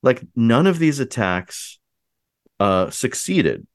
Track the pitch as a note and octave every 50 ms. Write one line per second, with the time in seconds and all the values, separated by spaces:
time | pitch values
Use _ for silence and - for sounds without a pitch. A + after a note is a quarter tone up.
0 | - C3 B2+ - - - _ B2 A#2 A#2 A#2 B2 E3 G3 F3+ E3 E3 D#3 C#3+ C#3
1 | C3 - - A#2+ G#2+ F#2 F2+ F2+ F#2 _ - - - - - _ _ _ _ _
2 | _ _ _ _ _ _ _ _ _ _ _ _ G2 G2+ F#2+ F#2 F#2 - - -
3 | - B2+ - - - - F#3 F#3 G2+ D2+ - - - _ _